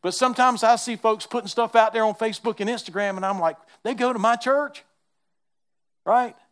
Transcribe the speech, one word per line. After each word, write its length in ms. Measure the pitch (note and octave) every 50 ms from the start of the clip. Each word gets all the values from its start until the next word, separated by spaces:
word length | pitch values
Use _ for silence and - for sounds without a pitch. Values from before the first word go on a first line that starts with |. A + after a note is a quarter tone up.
But 120 | - F3+ F3+
sometimes 520 | - B3+ B3+ A#3 - B3+ B3+ A#3+ G#3 A#3
I 100 | A3+ A#3+
see 220 | A#3 - B3 A3+
folks 280 | F3+ - A3+ A3 G#3+ -
putting 220 | - - A#3+ G#3
stuff 260 | G3 - A#3 A#3 G#3+ -
out 200 | A#3 A3 A3 A3+
there 100 | A3+ A3
on 120 | G#3+ G#3
Facebook 440 | - A3+ A3 G3+ - - A#3 G#3+ -
and 100 | G3+ G#3+
Instagram, 460 | A#3+ A3 - - E3 G3 G3+ G3+ F#3+
and 100 | F#3+ F#3+
I'm 140 | F#3+ G3+ F#3
like, 160 | E3+ E3 D#3+ - _ _ _ _ _
"They 100 | A3 B3+
go 180 | G3+ A#3+ B3
to 80 | B3 A3
my 160 | G3 A3+ A#3
church?" 480 | A#3 A#3 B3+ C4+ C#4+ D4 C#4 - - _ _ _ _ _ _ _ _ _ _ _ _ _ _ _ _ _ _ _ _ _ _ _ _ _
Right? 300 | - A3 B3 B3 A#3+ - _ _ _